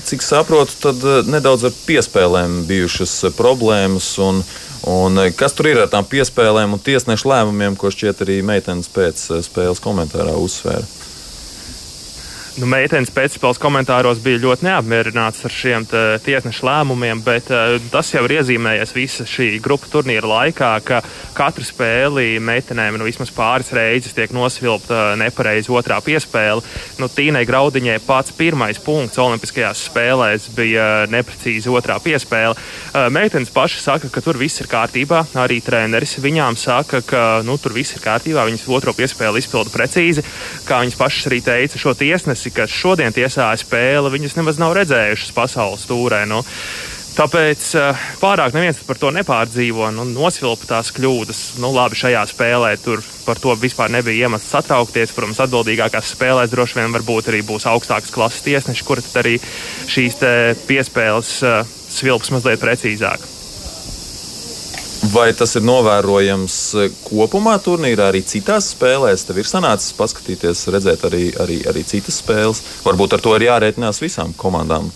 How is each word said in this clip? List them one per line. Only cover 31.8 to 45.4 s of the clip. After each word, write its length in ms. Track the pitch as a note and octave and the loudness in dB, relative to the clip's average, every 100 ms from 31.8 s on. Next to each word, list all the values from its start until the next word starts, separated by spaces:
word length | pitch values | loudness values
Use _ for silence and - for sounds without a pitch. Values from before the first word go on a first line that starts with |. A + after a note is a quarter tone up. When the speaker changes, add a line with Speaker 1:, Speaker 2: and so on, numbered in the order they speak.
| - G2+ | 0 -2
Speaker 2:
piespēle. 540 | - D3+ - A2+ A2+ A2+ | 0 -2 0 0 2 0
Eh, 500 | - - - C#3+ B2 | -6 -14 -6 0 2
meitenes 440 | C#3+ G#3 D#3+ A#2+ - | 2 0 0 -2 0
pašas 320 | D3 - - | 0 -2 -2
saka, 220 | C#3 C3+ | -2 -2
ka 80 | B2 | -4
tur 140 | A#2+ | -2
viss 260 | C3+ C#3+ - | -2 -2 -4
ir 80 | - | -4
kārtībā, 560 | A#2+ A2 B2 C#3 E3 D#3+ C3 | -2 0 -2 0 0 0 0
arī 220 | B2+ A#2+ | 0 0
treneris 540 | - A#2+ A2 A2+ C#3+ - | 0 0 2 0 -2 -4
viņām 400 | C#3 D#3+ C3+ A2+ | -2 0 0 0
saka, 420 | - B2 C#3+ C3 - | 0 0 0 -4 0
ka, 340 | C3 A2+ A2+ A2+ | 2 2 2 0
nu, 100 | C#3+ | -4
tur 140 | - | -4
viss 240 | A2+ A2 - | -4 -6 -6
ir 80 | |
kārtībā, 400 | A2 A2+ D#3+ D#3 A2+ | -2 -2 0 0 0
viņas 160 | A2+ - | -2 -2
otro 240 | C3 B2+ | 0 0
piespēli 480 | A2 C3 - A2 G#2+ | -2 -4 0 0 0
izpilda 320 | A#2 A#2+ G2+ | -2 -2 -2
precīzi. 560 | - B2 F3 E3+ D3+ - - - - - | -2 0 2 2 0 -4 -10 -12 -12 -2
Kā 160 | B2+ | 0
viņas 160 | B2 - | 0 0
pašas 320 | B2+ - - | -2 0 -2
arī 80 | A#2+ | -2
teica, 400 | A#2 A#2+ C#3+ - | 0 0 0 0
šo 160 | D3 A#2+ | -2 0
tiesnesi, 540 | C#3+ F3+ E3+ B2+ B2 | 0 0 0 -4 -4
kas 220 | - A2 | -4 -2
šodien 400 | - F#3 F#3 B2 | 0 2 2 2
tiesāja 440 | A2 B2+ C3+ A#2 A2 | 2 0 2 0 0
spēli, 500 | - A#2+ B2 C#3+ C#3 C3+ | -2 0 2 2 2 -2
viņas 240 | D3 E3 | -4 -2
nemaz 180 | D#3+ D3+ | -2 2
nav 120 | E3 F3+ | 0 0
redzējušas 580 | F#3 B2+ G#2 G#2+ - | 2 2 2 0 -4
pasaules 500 | - | -2